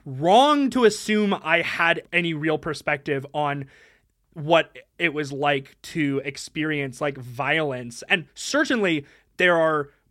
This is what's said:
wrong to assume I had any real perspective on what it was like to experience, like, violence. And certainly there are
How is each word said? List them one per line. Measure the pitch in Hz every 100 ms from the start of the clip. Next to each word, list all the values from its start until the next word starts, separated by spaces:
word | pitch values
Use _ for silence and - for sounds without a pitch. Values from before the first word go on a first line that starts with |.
| 147
wrong | 131 165 220 285 285 269
to | 262 220
assume | 208 - 214 202 185
I | 156 170
had | - - 170 165 -
any | 175 170
real | 156 156 151
perspective | 165 143 - 147 151 139 135
on | 151 147 143 135 - _ _ _ _ _
what | 165 147 165 156 127 - -
it | 170
was | 147 139
like | 139 143 143 135 _
to | - 170 143 135 143
experience, | - - 160 156 151 139 -
like, | 147 139
violence. | 123 120 135 160 147 123 120 117 -
And | 180 147 -
certainly | - 277 311 247 190 156 143 _ _ -
there | 180 165
are | 160 151 143 _ _